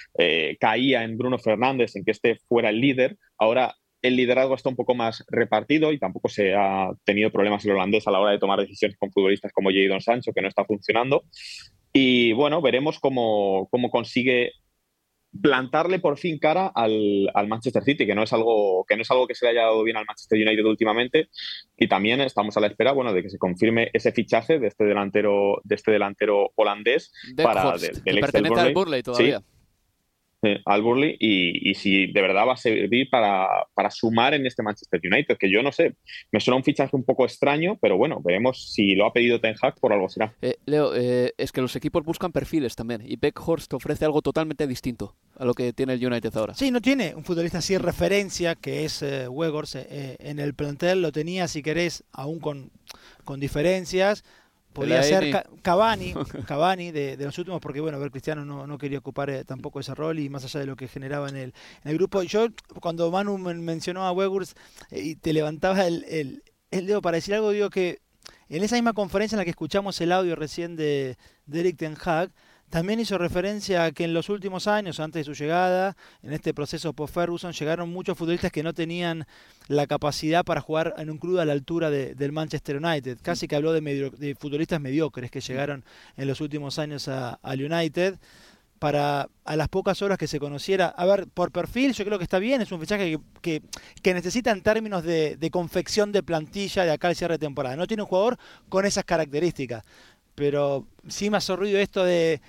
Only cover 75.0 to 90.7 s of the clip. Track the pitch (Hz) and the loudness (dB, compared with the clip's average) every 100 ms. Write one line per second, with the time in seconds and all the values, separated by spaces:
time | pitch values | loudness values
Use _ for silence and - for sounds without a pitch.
75 | 156 160 143 139 147 170 185 185 190 - | -6 -6 -8 -6 0 2 2 2 0 -4
76 | - _ - 151 160 147 147 156 165 139 | -18 _ -10 -6 -4 -4 -6 -6 -8 -6
77 | 147 175 175 170 180 151 151 170 170 180 | -6 -2 -2 -4 -8 -6 -4 -2 -4 -6
78 | 185 175 165 175 185 156 160 170 165 175 | -6 -4 -2 -2 -2 -4 -6 -4 -6 -4
79 | 175 165 143 - - _ - 143 143 147 | -4 -4 -10 -16 -20 _ -2 0 0 0
80 | 147 - 156 170 185 151 - 156 165 160 | -2 -2 0 0 0 -4 -2 -2 -2 -6
81 | 156 156 170 185 151 143 135 170 160 143 | -10 -8 -2 0 0 -2 -2 -2 0 -2
82 | 131 131 143 156 156 147 - 139 165 151 | -4 -6 -6 -4 -6 -8 -6 -4 -2 -2
83 | 127 120 170 165 170 147 156 160 151 139 | -4 -8 -6 -6 -2 -2 0 0 -2 -4
84 | 139 - 143 139 147 147 165 170 135 147 | -4 -6 -10 -8 -6 -4 -2 -4 -2 -2
85 | 151 - 120 135 131 131 143 139 - - | -2 -4 -10 -10 -8 -6 -6 -8 -14 -20
86 | - - 139 131 151 147 139 160 151 143 | -20 -8 -6 -4 -6 -6 -8 -6 -6 -8
87 | - 131 123 - 135 135 143 170 165 175 | -8 -6 -8 -10 -10 -6 -4 -2 -2 0
88 | 185 180 - - - _ _ _ 147 143 | -2 -2 -14 -20 -20 _ _ _ -2 0
89 | 143 143 139 _ - 156 143 190 196 175 | 0 -2 -6 _ -6 -4 -2 -2 -2 -2
90 | 202 185 151 147 143 143 - | -2 -2 -2 -6 -6 -8 -2